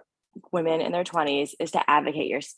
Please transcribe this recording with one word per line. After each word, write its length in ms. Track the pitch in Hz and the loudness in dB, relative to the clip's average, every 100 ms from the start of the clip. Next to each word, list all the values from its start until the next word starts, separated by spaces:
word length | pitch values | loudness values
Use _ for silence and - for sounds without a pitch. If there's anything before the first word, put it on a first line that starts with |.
| - _ _ - - | -4 _ _ -20 -6
women 320 | 180 165 160 | -2 0 0
in 100 | - | 0
their 120 | 175 | -2
twenties 500 | 180 170 151 143 143 - | -2 0 2 2 -2 -4
is 120 | 165 | -4
to 200 | - - | 0 4
advocate 380 | 147 143 151 - | 4 2 -2 -2
your-, 120 | 127 - | -4 -6